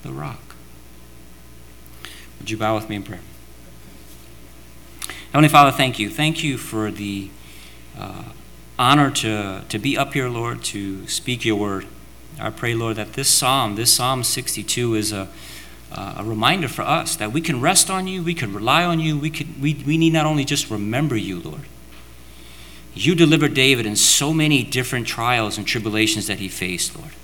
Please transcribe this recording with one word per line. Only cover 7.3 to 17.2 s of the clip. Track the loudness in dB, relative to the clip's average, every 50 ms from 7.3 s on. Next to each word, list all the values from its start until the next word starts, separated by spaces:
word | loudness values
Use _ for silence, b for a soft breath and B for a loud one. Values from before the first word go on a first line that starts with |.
| -12 B B B B B B B B B B B -12 -12
uh, | -10 -10 -10 -12 -12 -14 -14 -16 -18 -18 -20 -20 -20 -20 -2 2
honor | 6 6 8 8 6 4
to, | 2 0 0 0 0 0 -2 -4 -6 -8 -8 -6
to | -6 -2
be | 0 0 0 0
up | 0 0 0
here, | -2 -2 -2
Lord, | -2 -2 -2 -4 -4 -4 -6
to | -6 -6 -4 -6 -6 -6 -8 -6 -6
speak | -6 -6 -2 -2 -4 0 2
your | 2 2
word. | 2 2 0 -2 -4 -6 -10 -16 -18 -20 -20 -20 -20 -18 -18 -12 -6
I | -6 -6
pray, | -6 -4 -2 -2 -2
Lord, | 0 -2 -2 -4 -4
that | -6 -8 -6
this | -4 0 2
psalm, | 2 2 2 2 2 2 0 0 -2
this | 0 2 2 2
Psalm | 2 2 0 0 0 0
sixty-two | -2 -2 -2 -4 -6 -6 -6 -4 -4 -2 0 2 2 2
is | 2 0 0 -2
a, | -4 -6 -8 B B B B B B B B B B B -14
uh, | -10 -10 -8 -8 -8 -6
a | -4
reminder | -4 -2 2 4 4 4 4 0 -2
for | -2 -4
us | 0 2 2 0 0 -2 -4
that | -4